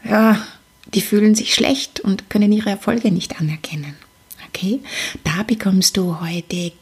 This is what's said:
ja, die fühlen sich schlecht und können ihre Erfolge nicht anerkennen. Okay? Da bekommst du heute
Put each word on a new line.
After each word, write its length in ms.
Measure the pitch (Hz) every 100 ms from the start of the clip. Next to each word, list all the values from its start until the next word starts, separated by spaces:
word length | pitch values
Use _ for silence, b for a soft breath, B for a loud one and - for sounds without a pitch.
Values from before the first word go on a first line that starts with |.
ja, 380 | - 214 220 214 B B _ _ -
die 80 | 202
fühlen 340 | - 208 214 214
sich 180 | 214
schlecht 460 | - 226 269 - -
und 300 | - 190 -
können 220 | 214 208
ihre 180 | 214 214
Erfolge 420 | 196 - 226 226
nicht 280 | 180 - -
anerkennen. 560 | 156 156 - 151 143 143 - _ _ - B
Okay? 320 | - 185 262 B B B B
Da 200 | 165 160
bekommst 540 | 214 220 196 190 185 202
du 220 | 180 165
heute 520 | 170 170 170 175 175 170